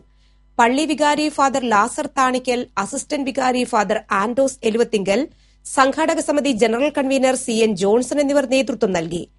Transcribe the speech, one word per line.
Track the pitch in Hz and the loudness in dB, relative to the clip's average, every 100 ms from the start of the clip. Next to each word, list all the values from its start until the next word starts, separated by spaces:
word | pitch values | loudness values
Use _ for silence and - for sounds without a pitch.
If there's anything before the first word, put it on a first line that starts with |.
| - _ _ _ _ - | -10 _ _ _ _ 0
പള്ളി | 233 262 311 | 2 2 0
വികാരി | 285 294 294 302 | 0 0 2 -2
ഫാദർ | 294 277 269 | 0 0 0
ലാസർ | 247 208 226 - 285 - | 2 2 2 -2 -6 0
താണിക്കൽ, | 254 254 254 240 247 - | 0 0 -2 -4 -4 -6
അസിസ്റ്റന്റ് | 196 277 - 294 269 | -6 -6 -6 -4 -4
വികാരി | 254 254 254 | -2 0 0
ഫാദർ | 247 226 202 214 - | 0 0 0 -2 -2
ആൻഡോസ് | 202 208 247 269 - | -2 0 0 0 0
എലുവത്തിങ്കൽ, | 226 220 233 214 190 202 320 - _ _ - | -2 0 0 0 0 -2 -2 -10 _ _ -4
സംഘാടക | - 269 269 320 320 | 2 2 2 0 0
സമിതി | 302 294 285 | -2 -2 0
ജനറൽ | 226 226 240 294 294 | 2 2 2 0 0
കൺവീനർ | 269 269 262 262 | -2 2 2 0
സി | - | -2
എൻ | 226 220 190 | 0 0 0
ജോൺസൺ | 196 226 247 285 | 2 2 0 0
എന്നിവർ | 277 285 262 | 2 0 2
നേതൃത്വം | 262 269 233 220 | 0 0 -2 0
നൽകി. | 180 165 175 - | 0 -2 -6 -10